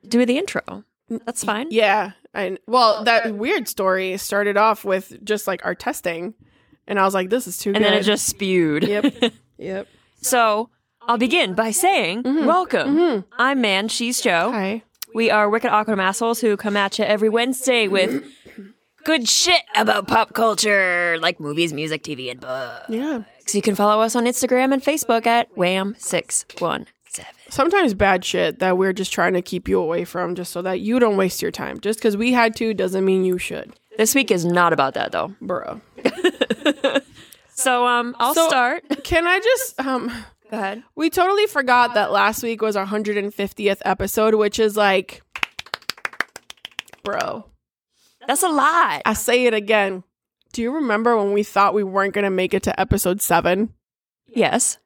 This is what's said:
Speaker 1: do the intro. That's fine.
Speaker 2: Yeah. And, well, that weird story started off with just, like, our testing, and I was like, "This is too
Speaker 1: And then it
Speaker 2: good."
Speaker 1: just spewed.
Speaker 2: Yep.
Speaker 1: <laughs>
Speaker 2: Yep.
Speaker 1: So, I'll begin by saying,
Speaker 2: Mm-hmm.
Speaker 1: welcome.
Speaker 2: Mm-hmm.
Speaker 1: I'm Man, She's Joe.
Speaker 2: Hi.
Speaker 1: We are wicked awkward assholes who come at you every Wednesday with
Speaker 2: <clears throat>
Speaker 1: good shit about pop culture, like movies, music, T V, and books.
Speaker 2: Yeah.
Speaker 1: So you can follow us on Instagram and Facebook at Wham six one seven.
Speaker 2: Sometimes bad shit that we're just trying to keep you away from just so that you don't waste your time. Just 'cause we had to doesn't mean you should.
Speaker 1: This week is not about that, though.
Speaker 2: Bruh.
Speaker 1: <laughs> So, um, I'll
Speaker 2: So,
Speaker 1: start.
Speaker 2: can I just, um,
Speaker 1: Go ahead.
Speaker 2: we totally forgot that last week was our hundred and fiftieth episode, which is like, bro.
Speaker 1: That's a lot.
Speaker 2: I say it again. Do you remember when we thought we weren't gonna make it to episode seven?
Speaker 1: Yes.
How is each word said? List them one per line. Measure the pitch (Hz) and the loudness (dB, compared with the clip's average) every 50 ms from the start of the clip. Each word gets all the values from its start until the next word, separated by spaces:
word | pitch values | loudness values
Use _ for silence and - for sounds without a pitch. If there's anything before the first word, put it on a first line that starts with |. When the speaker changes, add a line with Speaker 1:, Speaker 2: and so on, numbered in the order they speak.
| _ | _
Speaker 1:
do | 196 233 240 247 | 0 2 2 2
the | 233 247 285 | 2 2 -2
intro. | 392 - - - - - 185 202 - _ _ _ _ _ | -2 -4 -6 -8 -8 -8 -16 -16 -18 _ _ _ _ _
That's | 226 226 _ 233 240 - | -12 -10 _ -10 -10 -6
fine. | - 247 208 214 269 330 | -6 -4 -4 -4 -6 -2
Speaker 2:
Yeah. | 220 226 214 202 196 214 185 196 190 _ _ - | 0 2 2 4 2 2 0 -4 -10 _ _ -12
And, | - 190 196 185 190 - _ - | -8 -8 -6 -6 -8 -10 _ 0
well, | 226 247 233 220 208 214 | 2 4 4 4 4 2
that | 220 240 233 220 226 226 208 | 2 2 2 2 0 -2 -6
weird | 202 220 277 415 339 226 | -4 -4 -2 -2 -2 -4
story | - - - 196 185 185 190 190 185 185 | -6 -6 -2 0 0 0 0 -2 -4 -6
started | 196 - - 202 202 208 208 196 | -8 -6 -4 -2 0 0 2 2
off | 202 214 220 208 - - | 2 2 2 2 0 -2
with | 196 190 190 190 - - - 208 | -2 -2 -2 -2 -8 -20 -16 -4
just, | 202 214 208 - 208 | -4 -4 -4 -2 -6
like, | 196 - - | -6 -4 -4
our | 180 180 | -6 -6
testing, | _ - 240 - - - 180 165 165 175 220 220 _ _ _ _ _ _ _ _ _ _ | _ -6 -8 -8 -4 -6 -6 -4 -4 -8 -10 -12 _ _ _ _ _ _ _ _ _ _
and | - 208 202 | -4 0 2
I | 190 | 2
was | 190 196 | 2 2
like, | 190 185 185 | 0 -2 0
"This | 220 254 - 180 | -2 -4 -4 -6
is | - - | -10 -6
too | - 208 196 | -4 -2 0
Speaker 1:
And | 214 214 | 2 2
then | 208 208 | 4 2
it | 208 | 2
Speaker 2:
good." | 190 | 2
Speaker 1:
just | 208 208 202 - | 2 0 0 -2
spewed. | - - - 202 185 185 180 170 156 147 151 - | -4 -4 -4 -2 0 2 2 2 2 2 0 0
Speaker 2:
Yep. | 202 202 208 240 285 - - | 0 0 0 0 -2 0 0
Speaker 1:
<laughs> | 247 226 - _ _ _ _ - | -2 -2 -2 _ _ _ _ -14
Speaker 2:
Yep. | - 175 190 196 196 _ _ _ _ _ _ _ | -12 -10 -10 -10 -10 _ _ _ _ _ _ _
Speaker 1:
So, | - - 254 240 233 220 208 214 233 _ _ _ _ _ _ _ | -4 0 2 2 4 2 2 0 -4 _ _ _ _ _ _ _
I'll | - 240 233 220 | -2 -2 0 0
begin | 247 233 - - - 190 180 | 2 2 2 2 0 0 0
by | 208 226 226 | -2 -2 0
saying, | 214 - - 370 392 302 208 165 180 233 | 0 2 2 4 4 2 0 0 -4 -4
Speaker 2:
Mm-hmm. | 247 254 277 320 302 | -2 -2 0 2 2
Speaker 1:
welcome. | 262 339 370 370 359 - 180 139 269 285 | 4 2 2 2 0 0 0 0 2 2
Speaker 2:
Mm-hmm. | 330 349 339 247 202 185 _ - - | 2 2 2 0 -2 -4 _ -2 0
Speaker 1:
I'm | 240 262 277 262 | 0 2 2 2
Man, | 240 208 190 190 208 220 | 2 2 2 0 0 -2
She's | - - 240 233 247 - | -4 -4 -4 -2 -4 0
Joe. | - 233 175 165 175 226 | 0 2 2 2 2 0
Speaker 2:
Hi. | 247 214 190 190 214 226 _ _ _ _ - _ | -2 -2 -4 -4 -4 -6 _ _ _ _ -20 _
Speaker 1:
We | - 220 233 - | -2 0 2 2
are | - 214 208 208 | 4 4 4 2
wicked | 208 226 233 247 | 2 0 0 2
awkward | 202 214 214 220 214 190 | 2 2 2 0 0 0
assholes | 190 185 196 - 240 233 233 - | 0 0 0 0 -2 -2 0 0
who | 247 220 208 | 0 0 0
come | 202 - 214 202 | 0 -2 -2 0
at | 208 196 196 - | 0 0 0 0
you | - 214 | -2 0
every | - 214 202 214 220 | 0 2 2 2 2
Wednesday | 208 233 240 262 254 - - 262 247 233 220 190 | 2 2 0 0 -2 -2 0 0 2 2 2 2
with | 196 190 185 214 254 285 - - - _ _ - - - 196 196 | 2 2 2 2 0 -6 -8 -10 -20 _ _ -20 -20 -20 -20 -20
Speaker 2:
<clears throat> | 233 _ _ _ _ _ 311 | -20 _ _ _ _ _ -2
Speaker 1:
good | 302 320 311 233 208 | 0 0 0 2 0
shit | - - - 349 349 311 - - - | 0 2 4 4 2 2 2 0 0
about | - 214 214 214 208 196 | 0 2 2 0 0 -2
pop | - - 226 220 - | 0 0 0 0 0
culture, | - - 226 220 208 - - 214 208 196 190 180 175 175 175 175 170 165 | 0 0 2 2 2 0 0 2 2 2 2 2 0 0 0 0 0 0
like | 160 175 175 - | 0 -2 -2 -2
movies, | 160 147 147 160 170 165 | -8 -6 0 0 0 -2
music, | 151 143 156 156 156 151 - | -2 -6 -6 -6 -6 -8 -8
T | - 151 | -10 -10
V, | 127 131 123 | -8 -8 -10
and | 123 131 | -10 -10
books. | 131 131 127 135 131 120 117 117 - - | -10 -10 -8 -8 -8 -10 -12 -16 -10 -8
Speaker 2:
Yeah. | 226 226 269 311 294 226 208 _ _ _ _ | -6 -6 -4 -4 -6 -8 -8 _ _ _ _
Speaker 1:
So | - - 202 | -4 -4 0
you | |
can | - 220 202 | 0 0 0
follow | 196 208 208 214 214 | 2 2 2 4 2
us | 226 226 220 | 2 0 0
on | 247 233 | 0 0
Instagram | 240 240 - 262 247 254 247 262 262 | 0 0 -2 0 2 2 2 2 2
and | 277 269 | 0 0
Facebook | - 285 262 302 - - 226 233 220 | 0 -2 -2 -2 0 0 0 0 2
at | 233 233 233 233 _ - | 2 2 2 0 _ -2
Wham | - 180 180 190 190 196 202 240 _ | -2 0 0 0 0 -2 -4 -6 _
six | - - - 175 - - - - - - - - | -8 -4 -4 -4 -4 -4 -6 -6 -6 -8 -8 -6
one | 180 165 147 - - - _ _ _ _ | -4 -4 -4 -4 -8 -12 _ _ _ _
seven. | - - - - - _ - - | -16 -16 -16 -18 -20 _ -18 -8
Speaker 2:
Sometimes | - - 277 339 370 403 359 247 196 | -2 0 2 2 4 4 2 2 2
bad | 196 208 196 190 185 185 | 2 2 2 2 2 0
shit | - - 180 175 160 143 - | -2 -2 0 0 0 0 0
that | 180 185 185 180 | 0 2 2 2
we're | 190 190 | 2 0
just | 185 190 185 - | 0 -2 -4 -4
trying | - - 170 180 | 0 0 2 2
to | 185 180 | 2 0
keep | 180 - 185 180 - | -2 -4 -8 -6 -2
you | - 196 190 | 0 0 0
away | 175 156 170 175 175 | 0 0 -2 -4 -4
from | - - 180 180 175 180 | -6 -6 -6 -4 -4 -6
just | 185 175 - | -8 -8 -8
so | - 175 | -8 -6
that | 180 185 185 - | -4 -4 -4 -4
you | - 208 240 254 | -2 0 2 4
don't | 240 220 202 | 4 4 4
waste | 196 190 180 - - | 2 0 0 -2 -4
your | - 170 | -6 -6
time. | 165 - 147 143 135 - | -6 -6 -10 -8 -10 -6
Just | - 202 220 - | -4 -4 -4 0
'cause | - 220 202 | 0 0 0
we | 202 226 247 | 2 0 2
had | 247 247 233 226 220 | 2 4 2 2 0
to | - 226 220 214 | -2 -2 -2 0
doesn't | 190 190 185 185 190 190 | -2 -2 -2 0 0 2
mean | 190 190 190 185 | 2 2 2 2
you | 185 180 180 | 0 0 -2
should. | - - - - - - - _ _ _ - | -4 -8 -8 -10 -12 -14 -20 _ _ _ -2
Speaker 1:
This | - 220 214 - | 0 0 2 2
week | 269 262 - | 0 2 2
is | 208 180 165 | 0 2 2
not | 175 175 180 175 170 | 2 2 4 4 4
about | 160 147 135 135 135 | 4 2 0 0 -2
that, | - - - | -4 -6 -4
though. | - 85 - 180 196 _ | -4 -4 -4 -6 -8 _
Speaker 2:
Bruh. | - 190 180 - - - - 220 _ _ _ - - | -8 -8 -8 -6 -6 -10 -12 -14 _ _ _ -4 -4
Speaker 1:
<laughs> | 254 - 370 370 359 - - - - 220 - - 302 285 - - 262 - 277 269 _ - - - - - _ _ _ _ - | -4 -2 0 -2 -2 0 0 -4 -4 -4 0 0 0 0 2 -2 0 0 0 -4 _ -20 -20 -20 -20 -20 _ _ _ _ -2
So, | - 269 247 247 247 247 | 0 2 2 2 2 2
um, | 240 240 233 240 240 - | 2 0 0 -4 -4 -2
I'll | 233 254 302 | -2 2 4
Speaker 2:
So, | 330 330 | 4 4
Speaker 1:
start. | 320 311 254 240 240 302 349 _ - 330 - | 4 4 2 2 0 -2 -4 _ -6 -8 -6
Speaker 2:
can | - - 349 330 339 | -4 0 0 2 2
I | 349 370 392 | 2 0 2
just, | 427 466 523 494 508 - - - | 2 2 2 2 0 -8 -6 -6
um, | 262 269 262 247 - 240 240 233 214 - _ _ _ - | -4 -2 -2 -2 -4 -6 -8 -10 -14 -18 _ _ _ -10
Speaker 1:
Go | 220 226 | -8 -6
ahead. | 196 190 202 226 - _ _ | -6 -6 -8 -10 -16 _ _
Speaker 2:
we | - 311 330 | -2 -2 0
totally | - 370 349 381 403 415 415 427 | 2 2 2 2 4 2 0 0
forgot | - 294 269 247 247 247 240 233 240 | 0 -2 2 4 4 4 4 4 2
that | 214 190 - | 0 0 2
last | 196 196 202 208 220 - - | 2 2 2 2 0 -2 -4
week | 233 233 214 | -4 -4 -2
was | 214 214 202 | -2 -2 0
our | 202 190 | -2 -4
hundred | 190 214 214 208 208 208 | -2 -4 -4 -2 -2 -2
and | 208 196 208 - | -2 -4 -4 -4
fiftieth | - 202 196 - - 208 196 196 - - | -6 -6 -6 -6 -2 0 0 0 0 -2
episode, | 190 190 - 196 196 - 226 214 220 220 | -2 -2 -2 -4 -2 0 2 4 4 4
which | 214 214 208 - - | 4 2 2 2 2
is | 220 214 208 | 0 2 2
like, | 214 208 202 190 190 185 - - - _ _ _ - - - _ - - - - - - - - - _ - - _ - _ _ - _ _ - _ - - - - - - - _ | 2 4 4 4 2 0 -4 -18 -20 _ _ _ -8 -8 -6 _ -20 -12 -12 -14 -10 -10 -14 -14 -10 _ -12 -8 _ -10 _ _ -20 _ _ -20 _ -20 -14 -14 -14 -14 -14 -20 _
bro. | - 202 202 - - - - 226 - - _ _ _ _ _ _ _ _ _ _ _ _ _ _ 240 - | -8 -6 -4 -4 -4 -4 -6 -10 -12 -18 _ _ _ _ _ _ _ _ _ _ _ _ _ _ -4 -2
Speaker 1:
That's | 269 - - | 0 0 0
a | 359 | 0
lot. | 311 285 269 302 330 339 320 214 151 147 - | 2 2 2 4 4 2 2 2 0 -2 -2
Speaker 2:
I | - 214 | -2 -2
say | - - - 240 247 247 | -2 0 2 2 4 4
it | 240 220 | 4 2
again. | 214 202 202 220 214 202 196 190 185 - _ _ _ _ _ _ _ _ _ | 2 0 2 2 2 2 0 -2 -8 -10 _ _ _ _ _ _ _ _ _
Do | - 240 | -8 -4
you | 226 240 | -4 -4
remember | 277 320 294 240 208 214 226 240 233 | -2 -2 0 0 0 2 2 2 2
when | 220 202 202 | 2 2 2
we | 202 208 | 0 0
thought | 214 - - 196 202 196 175 | -2 0 2 2 2 4 2
we | 214 | 0
weren't | 202 190 185 196 196 196 175 | -2 0 0 0 0 0 0
gonna | 208 202 196 | -2 0 0
make | 185 185 185 180 - | 0 0 0 0 -2
it | 196 | -2
to | - 202 - - | -2 -2 -2 -2
episode | 190 - - 196 - 180 185 208 | 0 0 0 0 0 0 -2 -2
seven? | - - 175 170 165 175 180 190 220 220 - _ _ _ _ _ _ _ _ _ _ _ | 0 2 2 2 4 2 0 0 -2 -4 -6 _ _ _ _ _ _ _ _ _ _ _
Speaker 1:
Yes. | 226 240 196 139 - 247 - - - _ _ | -2 0 0 2 2 0 -2 -2 -4 _ _